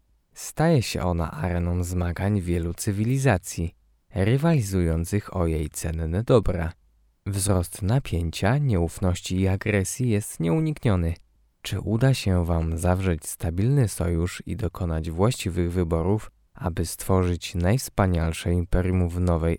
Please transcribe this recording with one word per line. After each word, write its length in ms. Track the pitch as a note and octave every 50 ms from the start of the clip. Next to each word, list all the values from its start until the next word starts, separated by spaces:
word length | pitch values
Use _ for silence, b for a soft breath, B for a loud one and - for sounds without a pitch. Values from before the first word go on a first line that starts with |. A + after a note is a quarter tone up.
| _ _ _ _ _ _ _
Staje 480 | - - - - - D#3 E3 E3+ C#3 G#2
się 200 | - - - -
ona 280 | F2+ F2+ E2+ E2 -
areną 540 | - D3+ D3+ F2+ F2 F2 F2 F2 F2 F2+ F2
zmagań 560 | F2 F2+ F2 F2+ F2 F2 - F#2+ G2+ G#2+ G2+
wielu 340 | F2 F2 F2 F2 E2+ E2+ E2+
cywilizacji, 1000 | - - - G2+ G2 A2 A2+ C3 C3+ C3+ C#3 G#2+ F2+ - - - - E2+ E2+ - _ _ _ _ _ _ _ -
rywalizujących 1200 | G#2 F#2+ G2+ A#2+ C#3 C#3+ E3+ E3 D3 A2 G2 G2 F#2 F2 E2 D#2+ E2 E2+ - - G#2 - - -
o 100 | F#2 F2
jej 240 | E2 D#2+ D#2 D#2 D2
cenne 520 | - - - E2+ D#2+ D#2+ E2 D#2+ E2 F#2 A#2
dobra. 500 | - C#3 A#2 G2 F#2 F2+ F2 E2+ E2 - _ _ _ _ _ _ _ _ _ -
Wzrost 560 | G#2 G2 G2 F#2+ G2 G2+ F#2 F2 - - - -
napięcia, 760 | F#2 A2+ C#3 - - - F2 E2+ D#2+ D#2+ - - F#2+ B2+ D3
nieufności 840 | D3 C3+ A2+ F2 E2+ E2+ - - - F#2 F2+ F2 - - F#2+ F#2
i 80 | F#2+ F#2+
agresji 640 | F#2+ G2 - - G#2 G2+ F#2+ - - - B2+ B2
jest 300 | A2 G#2 G#2 - - -
nieunikniony. 760 | E3 E3 E3 D#3+ D#3+ D#3 D3+ - - B2+ G2 F2+ E2+ E2 E2 - - _ _ _ _ _ _ _ -
Czy 180 | - - F#2+
uda 340 | - - G#2 A2+ B2 C3+ C3+
się 300 | - - G2+ F#2 F2+ F2
wam 340 | E2 F2 E2+ E2 D#2+ E2 E2
zawrzeć 480 | F2 F#2 F2+ F#2 F#2+ F#2+ E2+ D#2 -
stabilny 600 | - - - - F2 E2 E2+ G2+ A#2+ C#3 D3 B2+ G2+
sojusz 540 | - - - F2 E2+ E2 E2+ F2+ - - -
i 100 | - E2+
dokonać 540 | E2+ - E2+ - - F#2+ E2+ D#2+ D#2+ D#2 E2
właściwych 600 | E2 E2 F#2+ A2+ C3 - - G2 E2+ F2+ F2 F2 E2+
wyborów, 580 | F#2 F2+ D#2+ E2+ E2 E2 F2+ G2+ G#2+ - - - _ _ _ -
aby 320 | - - F#2 F2 F#2+ F2+
stworzyć 680 | E2 - - - - F#2+ F#2 F#2 F2+ F2 E2 - - -
najwspanialsze 960 | F2 F2 F2+ G#2+ C3+ - - - - G#2 F#2 F2+ E2+ D#2+ E2 E2 - - F2 F2
imperium 560 | F2+ F2 - - F#2 F2+ F2+ F#2 F#2 F2+ E2+
w 120 | E2+ F2
nowej 380 | F2+ F2+ E2+ E2 D#2 E2+ E2+